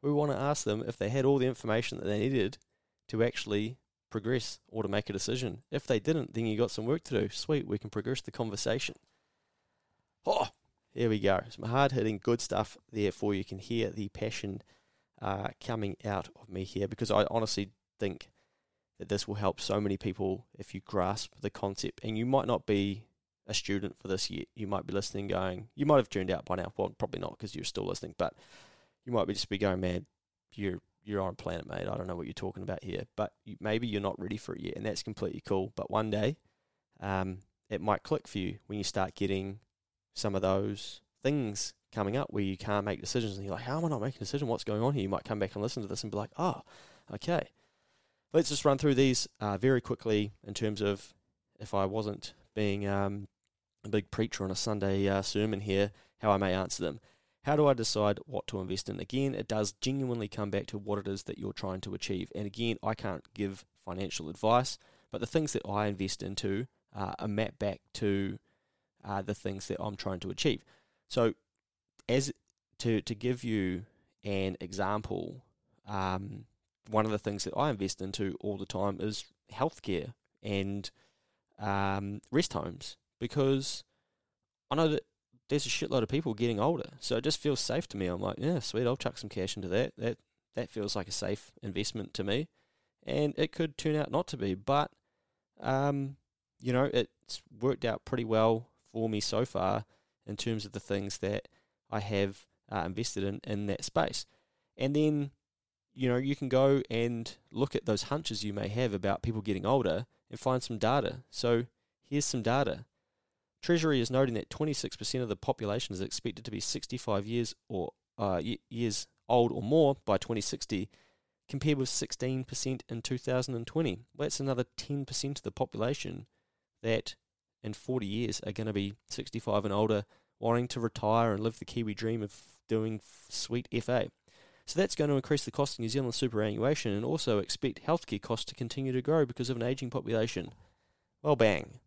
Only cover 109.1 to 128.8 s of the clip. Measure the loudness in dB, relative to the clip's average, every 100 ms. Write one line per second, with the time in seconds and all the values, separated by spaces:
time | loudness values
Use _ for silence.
109.1 | 0 0 -2 0 0 4 4 4 0 -2
110.1 | _ _ -6 0 0 0 0 2 4 2
111.1 | -4 -12 -2 4 4 2 _ _ _ _
112.1 | 0 0 0 2 2 2 -2 -8 _ _
113.1 | _ _ _ _ _ 2 4 6 4 4
114.1 | 4 4 2 -4 -2 -2 0 -4 -4 -2
115.1 | -2 0 -2 0 0 0 -2 -2 -4 -4
116.1 | -4 -4 -6 -8 -4 -2 -4 -4 -6 0
117.1 | 0 0 -2 -2 -4 _ -4 -4 -8 _
118.1 | -4 0 0 0 -6 _ -2 -2 -2 -6
119.1 | _ _ 4 4 2 2 6 6 4 2
120.1 | 0 2 -2 -2 -4 -2 -2 -4 _ _
121.1 | _ _ _ _ -2 2 2 2 0 -2
122.1 | -2 -2 -2 -4 -4 -2 -2 -4 -8 -4
123.1 | -4 0 0 0 -4 -2 0 0 -2 -8
124.1 | -6 -4 -2 0 0 0 -4 -4 -4 -2
125.1 | -2 -2 -4 -6 -4 -4 0 -2 -2 -4
126.1 | -8 -12 _ _ _ _ _ 0 0 0
127.1 | -12 _ _ _ _ -10 -8 -2 -2 0
128.1 | -2 -2 -2 -4 -4 -2 0